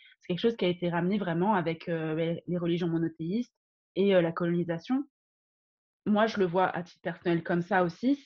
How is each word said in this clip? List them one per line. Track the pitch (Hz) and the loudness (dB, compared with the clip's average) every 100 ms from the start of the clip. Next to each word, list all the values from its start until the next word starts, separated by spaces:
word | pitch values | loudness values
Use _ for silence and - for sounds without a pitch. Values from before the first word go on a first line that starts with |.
| - _ | -20 _
C'est | - | -6
quelque | 175 | -2
chose | 233 233 | 0 0
qui | |
a | 180 | 0
été | 180 175 | 0 -2
ramené | 170 175 208 | 0 0 0
vraiment | 180 165 196 | 0 0 2
avec, | 202 165 160 - | 2 0 -4 -4
euh, | 165 160 156 165 170 - | -4 -2 -2 -2 -4 -4
les | 175 | -4
religions | 170 170 170 | 0 0 0
monothéistes | 165 165 - 165 214 247 _ _ _ _ - | 0 -2 -4 -4 -4 -4 _ _ _ _ 0
et, | 202 | 4
euh, | 185 | 4
la | 170 | 4
colonisation. | 165 170 170 165 170 - 262 294 _ _ _ _ _ _ _ _ _ | 0 0 0 -2 -4 -4 -4 -4 _ _ _ _ _ _ _ _ _
Moi, | - 208 220 | 0 2 2
je | 214 | 2
le | 185 | 0
vois | 180 185 | 2 0
à | - | 0
titre | 175 - | -8 -10
personnel | 175 170 180 170 | -8 -4 0 0
comme | 165 175 | 0 -2
ça | 170 190 | 0 2
aussi, | 175 175 247 285 | 0 0 0 0